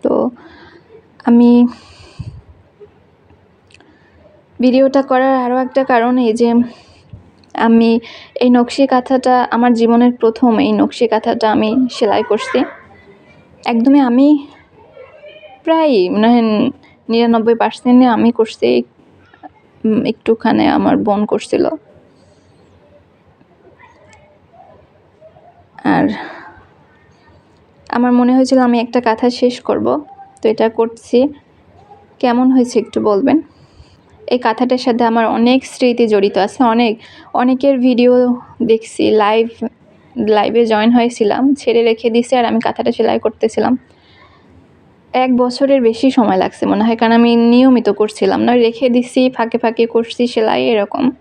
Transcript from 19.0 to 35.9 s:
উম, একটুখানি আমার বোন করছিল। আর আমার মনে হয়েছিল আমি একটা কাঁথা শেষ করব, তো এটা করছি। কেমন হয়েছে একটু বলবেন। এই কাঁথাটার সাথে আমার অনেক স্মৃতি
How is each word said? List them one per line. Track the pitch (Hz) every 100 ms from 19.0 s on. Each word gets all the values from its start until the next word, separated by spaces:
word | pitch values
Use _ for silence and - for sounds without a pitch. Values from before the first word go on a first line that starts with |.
| _ _ _ _ - _ _ _
উম, | 220 214 -
একটুখানি | 233 - 226 226 214 -
আমার | - 196 196
বোন | 208 202 214
করছিল। | 214 - - - 311 _ - _ _ _ _ _ _ _ _ _ _ _ _ _ _ _ _ 392 _ 960 _ _ - 605 605 _ 679 - - _ _ _ _ 622 - - _ _ - -
আর | 165 185 - - - - - _ _ _ _ _ _ _ _ _ _ _ _ _
আমার | 240 247
মনে | 247 247
হয়েছিল | 254 262 262
আমি | 247 240
একটা | 233 247
কাঁথা | 240 220 247
শেষ | 240 247 247
করব, | - 208 214 269 294 - - _
তো | 220
এটা | 214 220
করছি। | 226 226 233 - 240 285 294 _ _ _ _ - - _ _
কেমন | 254 240 254
হয়েছে | 262 240 240
একটু | - -
বলবেন। | 220 202 185 285 - _ _ _ - _ _ _
এই | - 247
কাঁথাটার | 240 220 254 254
সাথে | 254 233 233
আমার | 226 226
অনেক | 220 233 262 -
স্মৃতি | - 247